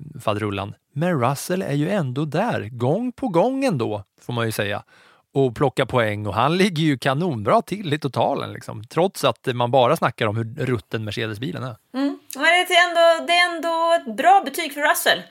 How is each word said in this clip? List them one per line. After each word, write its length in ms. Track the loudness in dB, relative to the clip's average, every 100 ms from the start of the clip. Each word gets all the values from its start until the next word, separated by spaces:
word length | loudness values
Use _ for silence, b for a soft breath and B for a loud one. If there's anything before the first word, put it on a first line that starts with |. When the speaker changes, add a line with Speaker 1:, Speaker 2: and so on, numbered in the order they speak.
| -16 -8
Speaker 1:
fadrullan. 520 | -4 -2 -2 -4 -6 -10 _
Men 280 | -4 -2 0
Russell 400 | 0 0 -4 -4
är 120 | -2
ju 160 | -2 0
ändå 360 | -2 -2 -4 -4
där, 440 | -2 -2 -2 -6
gång 400 | -2 -2 0 -4
på 160 | -6 -2
gång 380 | 0 0 0 0
ändå, 380 | 0 -2 -4 -10 _
får 120 | -6
man 120 | -2 -2
ju 60 |
säga. 320 | -2 -4 -6 b b b b b
Och 220 | 0 0 2
plockar 300 | 0 2 0
poäng, 420 | 2 0 -2 -4
och 60 |
han 240 | 0 2 2
ligger 260 | 2 2
ju 140 | 0 0
kanonbra 640 | 0 0 -2 -2 0 0
till 320 | 0 -6 -4
i 60 | -4
totalen, 540 | -2 0 0 -2 -6
liksom. 300 | -10 -12 -14
Trots 400 | -6 0 0 2
att 240 | 0 0 -4
man 180 | -2 2
bara 240 | 4 4 4
snackar 320 | 0 0 -2
om 100 | 0
hur 280 | -4 -6 -2
rutten 380 | -4 -4 -6
Mercedes-bilen 600 | -6 -6 -6 -6 -8 -8
är. 120 | -10 -12 _
Speaker 2:
Mm. 260 | -4 -4 -4 -12 -4
Men 80 |
det 300 | 2 2 4
är 160 | 4 4
ändå, 360 | 6 4 4 2
det 60 |
är 220 | 2 2 0
ändå 380 | -4 0 2
ett 240 | 2 0 0
bra 240 | 6 6 4
betyg 280 | -4 -6
för 80 | 0
Russell. 400 | 0 2 2 0 -2